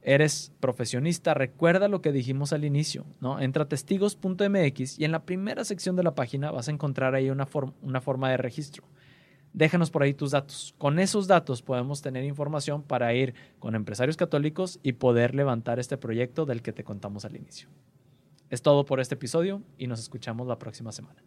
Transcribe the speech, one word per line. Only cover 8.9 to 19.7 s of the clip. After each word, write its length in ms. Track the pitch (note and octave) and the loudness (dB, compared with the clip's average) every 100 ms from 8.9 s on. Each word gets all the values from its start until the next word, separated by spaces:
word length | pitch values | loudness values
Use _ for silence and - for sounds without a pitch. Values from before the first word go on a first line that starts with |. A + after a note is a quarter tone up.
| _ - - _ _ _ | _ -20 -20 _ _ _
Déjanos 380 | - D#3 F3 E3 | 2 4 4 2
por 140 | D#3 | 4
ahí 100 | C#3 | 2
tus 160 | C#3 C#3+ | 2 0
datos. 460 | C#3+ C#3+ - - _ | 0 -2 -14 -16 _
Con 220 | C#3+ D#3 | 0 2
esos 260 | F#3+ G#3 F#3 | 2 2 6
datos 340 | F3+ E3 B2 | 4 4 -6
podemos 420 | - B2+ B2+ C#3+ | -2 -2 -2 -6
tener 200 | C#3+ B2+ | -6 -4
información 640 | C3+ C#3+ D3 D3+ C#3+ D3 | -4 -4 -4 -4 -4 -6
para 280 | C#3+ B2+ A#2+ | -2 0 2
ir 200 | A#2+ C3 - - _ | 4 2 -2 -20 _
con 160 | A#2 | -4
empresarios 420 | A2 G#2 G#2 B2+ D#3+ | -4 -2 0 0 2
católicos 640 | E3+ D3+ D3 D#3 F#3 - | 0 2 0 -2 -6 -2
y 80 | C#3 | -4
poder 420 | A#2+ C3 A#2+ A#2+ | 2 4 6 4
levantar 460 | C3 C#3 A#2 A2+ A#2+ | 2 0 0 -2 -4
este 160 | B2 C#3 | -4 -6
proyecto 500 | A#2 A2+ A#2+ A#2+ D#3 | -4 -2 -2 -2 -2
del 160 | A#2+ | -2
que 100 | A#2+ | -6
te 120 | G#2+ | -10
contamos 400 | - G#2 G2+ G2+ | -10 -10 -10 -10
al 100 | G#2+ | -12
inicio. 340 | - - - - - _ _ _ _ _ _ _ | -14 -16 -20 -20 -20 _ _ _ _ _ _ _
Es 140 | B2+ | 0
todo 220 | - C#3+ | 6 6
por 160 | C#3 C3 | 4 0
este 160 | B2+ C3 | -2 -4
episodio 480 | B2 E3 F3+ G3 A3+ | -2 0 0 -2 -10